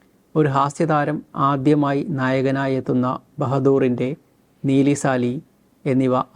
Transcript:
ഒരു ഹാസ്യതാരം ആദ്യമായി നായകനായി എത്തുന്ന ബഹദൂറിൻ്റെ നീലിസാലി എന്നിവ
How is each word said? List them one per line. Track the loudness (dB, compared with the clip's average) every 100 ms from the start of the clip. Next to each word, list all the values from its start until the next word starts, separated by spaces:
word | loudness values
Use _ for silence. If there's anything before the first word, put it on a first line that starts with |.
| _ _ _ 0
ഒരു | 0 0
ഹാസ്യതാരം | -2 -2 0 0 -2 -4 -8 -2 0
ആദ്യമായി | 2 2 2 2 -2 -4 -4
നായകനായി | -2 0 0 -2 -2 -2
എത്തുന്ന | -2 -2 -2 -4 -10 -6
ബഹദൂറിൻ്റെ | -2 0 2 4 2 0 -4 -6 _ _ _ _ 0
നീലിസാലി | 2 2 2 0 0 -2 -4 -10 _ _ _ -2
എന്നിവ | 0 2 0 -2